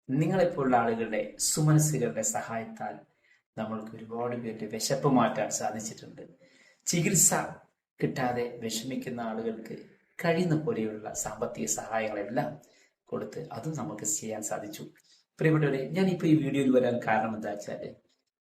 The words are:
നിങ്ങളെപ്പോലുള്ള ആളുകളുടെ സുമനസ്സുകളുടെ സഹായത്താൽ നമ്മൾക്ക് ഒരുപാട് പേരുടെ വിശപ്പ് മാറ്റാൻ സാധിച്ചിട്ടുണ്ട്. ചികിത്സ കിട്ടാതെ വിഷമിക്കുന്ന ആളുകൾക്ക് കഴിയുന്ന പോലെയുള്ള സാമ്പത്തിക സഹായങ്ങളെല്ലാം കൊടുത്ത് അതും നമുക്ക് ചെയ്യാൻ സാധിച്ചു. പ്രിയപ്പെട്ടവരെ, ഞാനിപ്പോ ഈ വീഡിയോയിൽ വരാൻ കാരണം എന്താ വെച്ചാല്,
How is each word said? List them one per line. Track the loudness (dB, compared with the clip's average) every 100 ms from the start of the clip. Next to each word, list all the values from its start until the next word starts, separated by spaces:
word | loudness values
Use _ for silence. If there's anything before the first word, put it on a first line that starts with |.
| -2 2
നിങ്ങളെപ്പോലുള്ള | 4 4 2 2 2 4 4
ആളുകളുടെ | 0 -2 -2 -4 -4 -2
സുമനസ്സുകളുടെ | 2 6 6 6 2 0 -2 -2 -2
സഹായത്താൽ | -4 -6 -8 -8 -10 -10 -16 _ _ _ _ -8
നമ്മൾക്ക് | -6 -6 -8 -12
ഒരുപാട് | -10 -4 -2 -2
പേരുടെ | -6 -6 -6
വിശപ്പ് | -4 -2 2 4 6
മാറ്റാൻ | 4 2 -2 -2
സാധിച്ചിട്ടുണ്ട്. | -4 -4 -8 -12 -16 -16 -18 -20 _ _ _ _ -2
ചികിത്സ | 2 4 6 6 4 0 -8 -18 _ _ -4
കിട്ടാതെ | -2 0 -2 0 -4 -4
വിഷമിക്കുന്ന | -6 -6 -4 -6 -6 -6 -4
ആളുകൾക്ക് | -4 -4 -6 -8 -14 -14 _ _ -4
കഴിയുന്ന | 0 2 2 2 2
പോലെയുള്ള | 0 -2 -4 -8 -6
സാമ്പത്തിക | -6 -4 -6 -4 -4 -4
സഹായങ്ങളെല്ലാം | -4 -4 -2 -4 -4 -2 -4 -6 -16 _ _ _ _
കൊടുത്ത് | -6 -6 -8 -10 -8
അതും | -6 -6
നമുക്ക് | -6 -6 -4 -4
ചെയ്യാൻ | -4 -6 -4
സാധിച്ചു. | -6 -6 -12 -14 -18 _ _ _ 0
പ്രിയപ്പെട്ടവരെ, | 4 6 4 2 0 2
ഞാനിപ്പോ | 2 4 6
ഈ | 6
വീഡിയോയിൽ | 6 2 4 6
വരാൻ | 4 2 2
കാരണം | 2 2 -2
എന്താ | -6
വെച്ചാല്, | -6 -8 -10 -10 -14 _ _ _ _